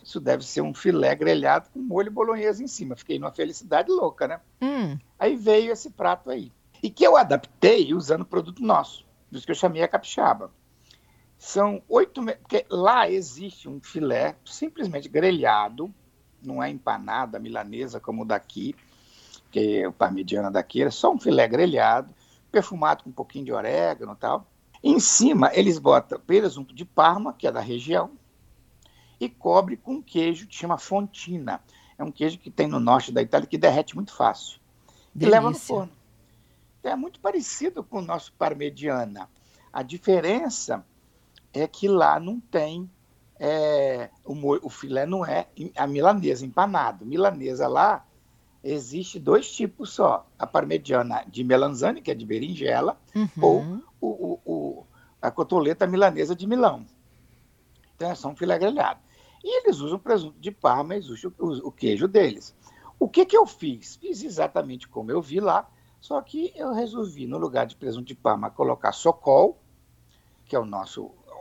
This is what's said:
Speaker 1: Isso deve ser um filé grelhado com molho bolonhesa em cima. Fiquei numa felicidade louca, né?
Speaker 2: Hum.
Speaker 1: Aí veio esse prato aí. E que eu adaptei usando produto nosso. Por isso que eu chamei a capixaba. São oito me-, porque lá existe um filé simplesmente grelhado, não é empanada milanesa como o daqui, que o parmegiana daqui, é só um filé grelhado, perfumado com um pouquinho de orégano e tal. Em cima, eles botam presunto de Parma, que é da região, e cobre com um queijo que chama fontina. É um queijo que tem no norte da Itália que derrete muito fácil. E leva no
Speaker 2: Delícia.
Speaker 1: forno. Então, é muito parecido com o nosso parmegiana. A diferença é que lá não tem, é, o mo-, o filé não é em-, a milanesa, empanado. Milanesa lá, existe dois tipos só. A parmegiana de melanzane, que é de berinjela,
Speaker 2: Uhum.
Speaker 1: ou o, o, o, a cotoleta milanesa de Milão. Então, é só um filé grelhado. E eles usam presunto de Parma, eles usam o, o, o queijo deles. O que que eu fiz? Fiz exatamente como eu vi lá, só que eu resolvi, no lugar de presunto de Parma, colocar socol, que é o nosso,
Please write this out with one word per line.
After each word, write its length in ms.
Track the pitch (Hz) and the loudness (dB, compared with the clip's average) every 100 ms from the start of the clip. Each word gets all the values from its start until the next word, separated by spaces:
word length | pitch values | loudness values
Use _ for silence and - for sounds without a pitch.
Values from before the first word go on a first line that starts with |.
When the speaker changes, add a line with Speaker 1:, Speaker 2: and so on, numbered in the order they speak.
Speaker 1:
Isso 160 | - 160 | -14 -6
deve 260 | 127 127 127 | -2 -2 -2
ser 160 | 151 | -4
um 120 | 151 | -4
filé 400 | 135 190 165 139 151 | -2 0 2 2 2
grelhado 540 | 156 156 139 156 - | 2 2 2 2 0
com 80 | 262 | -10
molho 320 | 254 180 208 | -4 -2 -2
bolonhesa 520 | 214 226 220 214 208 | -2 -2 0 -2 -2
em 40 | 262 | -6
cima. 280 | - 139 120 | -10 -10 -10
Fiquei 240 | - 143 | -8 -6
numa 120 | 151 | -6
felicidade 580 | - 320 - 190 147 214 | -6 -6 -8 -2 0 2
louca, 360 | 370 214 - 143 | 0 -2 -2 -6
né? 120 | 165 _ _ | -8 _ _
Speaker 2:
Hum. 360 | 262 277 180 143 - - | -4 -2 -4 -6 -12 -4
Speaker 1:
Aí 180 | 392 262 | -2 0
veio 360 | 214 214 226 | 4 4 4
esse 160 | 214 285 | -2 -10
prato 400 | - 180 180 127 | -4 -2 -2 -6
aí. 220 | 127 120 - _ _ | -10 -10 -18 _ _
E 80 | 220 | -8
que 140 | - 294 | 4 8
eu 120 | 285 | 8
adaptei 760 | 233 139 - _ 196 226 139 | 6 0 -2 _ 6 6 4
usando 300 | 175 139 160 | 0 0 -2
produto 400 | 180 175 160 185 | -2 -4 -4 -4
nosso. 420 | 220 165 - - - _ _ | 2 2 2 -8 -20 _ _
Por 60 | 127 | -10
isso 100 | - | -6
que 60 | |
eu 40 | - | -2
chamei 280 | 185 160 | 0 0
a 40 | 170 | 0
capixaba. 640 | 202 - - 214 104 95 _ _ _ _ _ _ _ _ _ | -2 -4 0 2 2 -4 _ _ _ _ _ _ _ _ _
São 440 | - 202 208 196 - | -6 0 0 -2 0
oito 320 | 240 381 269 | 2 2 0
me-, 140 | 226 - | -8 -8
porque 300 | - 208 - | -4 -2 -2
lá 400 | 185 190 247 196 | 2 4 4 4
existe 580 | 190 156 131 190 - 143 | 0 -4 -10 -14 -14 -16
um 120 | 139 | -16
filé 540 | - 175 143 123 147 - - | -12 -4 -2 0 -2 -6 -16
simplesmente 640 | - 320 - 202 143 139 | -12 -10 -6 -6 -6 -4
grelhado, 840 | 151 185 170 123 104 104 123 180 - _ _ _ _ | 0 2 2 2 2 0 -6 -12 -14 _ _ _ _
não 220 | 131 131 | -10 -6
é 60 | 131 | -6
empanada 720 | 143 - 101 101 117 120 107 | -6 -6 -6 -4 -6 -6 -8
milanesa 600 | 113 113 104 117 131 113 | -10 -8 -8 -8 -10 -10
como 220 | - 113 | -8 -8
o 40 | 110 | -4
daqui, 480 | 101 - - 131 - _ _ _ _ - - _ | -4 -4 -10 -10 -10 _ _ _ _ -20 -20 _
que 340 | 104 107 104 95 | -2 0 0 -2
o 60 | |
parmegiana 580 | - 98 95 92 104 101 | -2 -2 -2 -4 -4 -2
daqui, 320 | 98 - - | -2 -2 -2
é 60 | 139 | -2
só 220 | - - | 2 2
um 80 | 302 | 2
filé 280 | - 131 113 | 2 4 4
grelhado, 680 | 127 180 131 110 120 - _ _ _ _ | 4 2 4 2 2 -2 _ _ _ _
perfumado 520 | 214 - 175 151 151 | 0 0 0 0 0
com 60 | 139 | -4
um 40 | |
pouquinho 320 | 127 120 139 127 | -14 -12 -10 -6
de 60 | |
orégano 600 | 110 110 156 170 156 107 | -4 -2 0 0 -2 -8
e 40 | 107 | -8
tal. 300 | 120 147 - _ _ _ | -4 -4 -6 _ _ _
Em 160 | - 165 | 2 4
cima, 520 | - - 226 247 135 | 4 4 6 6 4
eles 240 | 180 202 160 | 4 4 4
botam 420 | 139 135 - - | 6 4 4 -6
presunto 520 | - 196 196 135 135 | 2 2 2 -2 -12
de 120 | 127 180 | -14 -2
Parma, 480 | - 160 190 254 | 4 4 4 -2
que 120 | - - | -4 -4
é 60 | |
da 80 | 117 | -4
região, 520 | 110 120 135 170 190 277 _ _ _ _ _ _ _ _ _ - | -4 -6 -2 -2 -2 -8 _ _ _ _ _ _ _ _ _ -10
e 80 | 240 | -10
cobre 480 | - 165 180 185 240 | -6 2 4 2 -2
com 200 | 247 277 | -8 -10
um 60 | |
queijo 460 | - 170 165 165 202 | -4 -2 0 -2 -8
que 80 | - | -10
chama 220 | 170 170 | -4 -4
fontina. 840 | - 196 202 - 170 175 120 90 - _ _ - | -2 -4 -4 -8 -10 -8 -6 -8 -10 _ _ -12
É 60 | |
um 80 | 151 | -12
queijo 260 | - 156 180 | -4 -4 -4
que 100 | - | -6
tem 180 | - 151 | -2 -2
no 120 | 139 | 0
norte 320 | 117 127 127 | 4 4 4
da 100 | 120 | -2
Itália 260 | - - - | 2 2 0
que 100 | 151 | 2
derrete 360 | 156 139 156 160 | 4 4 0 -6
muito 180 | 202 | -8
fácil. 440 | - 113 - - - _ _ _ _ _ | 0 0 0 -8 -20 _ _ _ _ _
E 120 | 147 208 | 0 6
leva 220 | 220 233 | 6 6
no 40 | |
Speaker 2:
Delícia. 240 | 240 - 214 | -2 -4 -6
Speaker 1:
forno. 160 | 185 - _ _ _ _ _ _ _ _ | -6 -12 _ _ _ _ _ _ _ _
Então, 120 | - | -6
é 20 | 269 | -6
muito 240 | 339 - | -6 -6
parecido 640 | 294 359 - - 339 339 | -4 -4 -4 -6 -6 -6
com 160 | - 214 | -8 -8
o 20 | |
nosso 300 | 165 170 - | -6 -8 -8
parmegiana. 960 | - 151 143 147 135 147 127 110 101 92 _ _ _ _ | -4 -4 -2 -6 -6 -4 -4 -4 -10 -16 _ _ _ _
A 100 | 135 | -10
diferença 1040 | 127 175 - 185 160 240 302 - - 113 - _ _ _ _ _ _ | -10 -4 2 2 2 0 -2 -6 -6 -8 -10 _ _ _ _ _ _
é 140 | 139 156 | -4 -4
que 220 | - 196 | -2 2
lá 280 | 185 151 151 | 6 6 4
não 220 | 175 240 | 0 -8
tem, 500 | - 170 151 170 185 _ _ _ _ - | -4 -4 -4 -6 -12 _ _ _ _ -6
é, 720 | 147 156 151 147 135 123 117 _ | -2 0 2 2 0 -2 -8 _
o 100 | - | -12
mo-, 260 | 147 143 143 | -4 0 0
o 60 | 131 | -2
filé 360 | - 135 131 151 | -12 -6 -4 -2
não 200 | 190 156 | -2 -2
é 220 | 160 175 - | -4 -6 -10
em-, 160 | 165 - | -10 -4
a 100 | 143 | -4
milanesa, 600 | 143 175 208 156 127 131 | 2 4 4 0 -2 -2
empanado. 600 | 175 202 180 117 98 110 | 0 0 0 -2 -4 -6
Milanesa 640 | 165 196 156 131 127 135 | 0 0 0 -4 -4 0
lá, 380 | 139 202 190 - _ _ _ _ _ | 4 2 2 -6 _ _ _ _ _
existe 560 | 139 151 120 160 180 180 | -6 -6 -6 -10 -10 -4
dois 320 | 139 202 - | 4 4 2
tipos 400 | - 226 - 226 | -6 -6 -6 -8
só. 340 | - 175 104 - - | 0 2 2 -4 -10
A 100 | 113 | -4
parmegiana 800 | 156 143 160 139 127 120 113 95 | -2 0 -4 -2 -2 -2 -6 -8
de 160 | 107 | -6
melanzane, 580 | 127 131 143 123 170 311 | 2 4 2 0 -2 -2
que 100 | - | -6
é 40 | 113 | -8
de 100 | 107 | -6
berinjela, 720 | 110 151 160 135 120 160 - _ | -6 -6 -6 -2 0 -2 -4 _
Speaker 2:
Uhum. 160 | 214 196 156 | -4 -4 2
Speaker 1:
ou 200 | 165 170 156 208 320 _ | 4 4 0 -10 -14 _
o, 80 | 226 | -8
o, 320 | 214 - - - | -6 -6 -8 -6
o, 400 | 165 143 - - _ _ _ | -6 -6 -10 -16 _ _ _
a 80 | 120 | -6
cotoleta 560 | - 160 180 151 170 185 | -4 0 0 0 0 0
milanesa 480 | 185 196 156 151 | 4 2 2 -4
de 140 | 175 196 | -4 -4
Milão. 380 | 247 220 120 - _ _ _ _ _ _ _ _ _ _ - | 2 2 0 -8 _ _ _ _ _ _ _ _ _ _ -8
Então, 140 | 170 | -6
é 60 | 170 | -6
só 140 | 139 | -8
um 60 | - | -4
filé 220 | - 170 | 0 2
grelhado. 440 | 196 294 - - _ _ _ _ | 2 2 0 -2 _ _ _ _
E 140 | 370 508 | -4 0
eles 180 | 466 151 | 2 0
usam 200 | 147 196 | -2 -4
presunto 400 | 262 214 156 - | 0 -2 -2 -10
de 120 | 180 | -12
Parma, 440 | 202 135 127 151 202 | 0 2 2 0 -6
eles 120 | 147 | -8
usam 240 | 113 180 - | -10 -12 -6
o, 80 | 170 | -4
o, 200 | 135 147 | -4 -8
o 40 | |
queijo 360 | - 143 104 185 | -4 -2 0 4
deles. 480 | 202 156 101 - _ _ - - - | 4 4 0 -14 _ _ -20 -18 -4
O 80 | 370 | 2
que 160 | - 370 | 4 6
que 100 | 440 | 6
eu 80 | 415 | 4
fiz? 500 | - 156 226 - - | 0 -8 -8 -12 -12
Fiz 280 | 381 233 | -10 -8
exatamente 640 | 277 160 156 170 135 127 - | -8 -4 -2 -2 -4 -8 -12
como 240 | - 110 | -10 -6
eu 100 | 160 | -6
vi 180 | 139 175 | -4 -2
lá, 280 | 202 170 - _ _ _ | 0 0 -2 _ _ _
só 200 | - 277 | -6 -6
que 300 | - 302 349 - | -6 -6 -8 -6
eu 180 | 277 | -6
resolvi, 520 | 226 240 233 202 143 123 | -4 -6 -6 -10 -10 -10
no 120 | 156 | -6
lugar 280 | 160 123 117 | -4 -2 -4
de 100 | - | -6
presunto 300 | 131 117 123 | -8 -8 -10
de 100 | 120 | -4
Parma, 340 | 117 107 104 | -2 0 -4
colocar 420 | - 131 131 104 | -2 -2 -2 -4
socol, 640 | - 165 - - 139 202 - _ _ _ _ _ _ _ _ _ | 0 0 2 4 6 6 2 _ _ _ _ _ _ _ _ _
que 100 | 131 | -4
é 40 | |
o 60 | 110 | -4
nosso, 460 | 101 95 110 101 - - - | -8 -10 -14 -16 -20 -20 -16